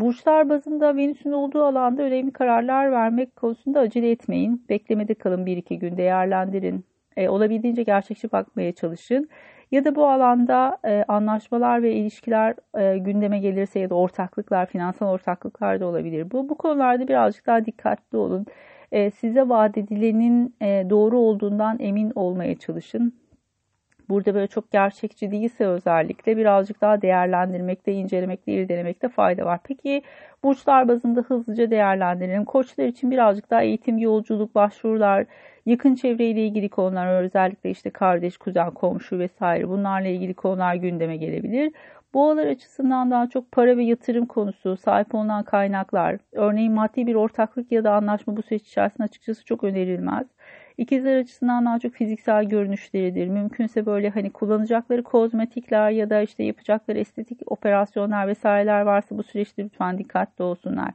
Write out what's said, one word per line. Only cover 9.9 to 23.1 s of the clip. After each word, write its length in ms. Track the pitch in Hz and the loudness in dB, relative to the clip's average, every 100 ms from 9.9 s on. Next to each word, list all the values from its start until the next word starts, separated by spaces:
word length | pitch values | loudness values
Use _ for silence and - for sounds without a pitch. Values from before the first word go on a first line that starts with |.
| 294 | 2
bu 120 | 285 | 4
alanda, 720 | 262 247 247 240 254 262 - 226 | 4 4 4 4 2 2 -2 0
e, 200 | 208 202 | 0 2
anlaşmalar 760 | 208 214 214 - 240 240 240 | 0 0 -2 -2 0 2 2
ve 100 | 233 | 2
ilişkiler, 640 | 220 214 - - 220 220 - _ 208 | 0 -4 -6 -2 0 0 -2 _ -2
e, 200 | 196 190 | 0 0
gündeme 420 | 190 202 208 202 | -2 0 0 0
gelirse 400 | 196 190 196 196 | -2 -2 -2 -4
ya 100 | 185 | -2
da 60 | 180 | 0
ortaklıklar, 720 | 180 - 180 - - 190 185 | 0 -2 -6 -6 -2 0 0
finansal 420 | 185 175 - 202 | -4 -4 -2 -2
ortaklıklar 720 | 185 - 180 - - 202 196 | -2 -2 -6 -8 -4 -2 0
da 60 | 180 | -2
olabilir. 460 | 165 165 160 170 | -4 -4 -6 -4
Bu, 180 | 247 277 | -6 -4
bu 80 | 302 | -4
konularda 500 | 320 285 254 247 262 | -2 2 2 2 2
birazcık 400 | 254 214 - - | 2 2 0 0
daha 180 | 226 220 | 0 0
dikkatli 520 | - - 208 - 226 | -4 -4 -4 -4 -4
olun. 280 | 185 185 214 - - - - | -2 -4 -8 -16 -20 -20 -4
E, 200 | 208 202 | 0 0
size 380 | - 226 254 254 | -2 0 2 4
vaat 280 | 233 214 214 | 4 2 0
edilenin, 800 | 202 208 226 220 233 240 247 - | -4 0 2 2 4 4 2 -2
e, 240 | 202 196 185 | -2 0 2
doğru 280 | 208 220 247 | 4 4 4
olduğundan 600 | 226 202 202 208 214 220 | 2 2 -2 -2 -2 -2
emin 320 | 202 202 214 220 | -2 -2 -2 -2
olmaya 400 | 180 185 175 165 | -2 -2 -4 -6
çalışın. 580 | - 165 - 226 240 | -8 -10 -8 -2 -2